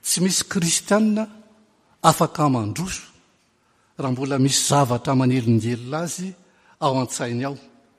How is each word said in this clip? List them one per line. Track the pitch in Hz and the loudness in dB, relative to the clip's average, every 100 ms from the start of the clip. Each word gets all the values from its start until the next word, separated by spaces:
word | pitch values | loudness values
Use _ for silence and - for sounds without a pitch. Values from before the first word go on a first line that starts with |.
Tsy | - - | -4 -2
misy | 185 175 - | 0 0 -2
kristianina | 196 170 - - 208 220 208 220 - - _ _ _ _ _ | -2 0 -2 0 2 2 0 -4 -10 -20 _ _ _ _ _
afaka | 165 156 - - 151 | 2 4 0 2 0
mandroso | 123 104 110 185 - - _ _ _ _ _ _ _ _ _ | 2 -2 -6 -8 -8 -14 _ _ _ _ _ _ _ _ _
raha | 135 | -4
mbola | 127 135 139 | -2 -2 2
misy | 131 131 - | 2 2 2
zavatra | 143 135 120 - 131 | 4 4 0 0 2
manelingelina | 127 127 117 113 113 120 123 151 170 | 2 2 2 2 2 -6 -6 -8 -8
azy | - 185 185 _ _ _ _ | -8 -10 -12 _ _ _ _
ao | 151 131 | -2 0
an-tsainy | 123 - 127 120 135 | -2 -4 -6 -4 -6
ao. | 139 - _ _ | -8 -16 _ _